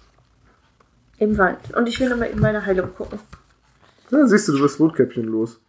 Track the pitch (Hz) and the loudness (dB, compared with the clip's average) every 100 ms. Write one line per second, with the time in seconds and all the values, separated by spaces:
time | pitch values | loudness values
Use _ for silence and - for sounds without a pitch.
0 | _ _ _ _ _ _ _ _ _ _ | _ _ _ _ _ _ _ _ _ _
1 | _ - 214 208 180 - - - 233 233 | _ -4 0 2 0 0 -6 -4 -2 -2
2 | 254 240 233 214 214 214 196 185 180 - | -2 -2 -4 0 0 0 -2 -2 -4 -8
3 | - 208 - - _ _ _ _ _ _ | -12 -14 -18 -20 _ _ _ _ _ _
4 | - 285 262 202 - 139 143 - 160 160 | -2 2 4 4 2 2 2 2 0 2
5 | 123 120 113 110 117 - | 0 -2 -4 -4 -4 -8